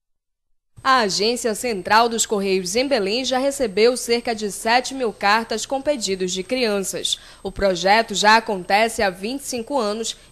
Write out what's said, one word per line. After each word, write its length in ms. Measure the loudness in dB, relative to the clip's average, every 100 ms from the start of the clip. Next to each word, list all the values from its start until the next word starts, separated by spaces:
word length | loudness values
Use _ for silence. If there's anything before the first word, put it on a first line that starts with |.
| _ _ _ _ _ _ _ -4
A 180 | 2 2
Agência 520 | 2 0 0 0 -2
Central 540 | -2 -4 -4 2 4 4
dos 160 | 0
Correios 520 | -2 -2 0 0 0 -2
em 100 | 0
Belém 380 | 0 0 -2
já 140 | -2 -2
recebeu 580 | -2 -2 -2 4 4 2
cerca 380 | -2 -2 -2
de 180 | -4 -6
sete 420 | -4 0 0 0
mil 180 | -4 -4
cartas 540 | 0 2 2 0 -6 -4
com 160 | -2
pedidos 480 | -2 -2 -2 -2 -2
de 140 | -4
crianças. 720 | -4 0 0 0 -2 -4 -4 -6 -8 -12
O 80 | -10
projeto 640 | -2 0 2 4 4 2
já 220 | 2 6 6
acontece 680 | 4 -4 0 2 2 0
há 80 | -2
vinte 300 | -2 -6 -8
e 60 | -6
cinco 320 | -8 -4 -2
anos 380 | -2 -2 -6 -10 -14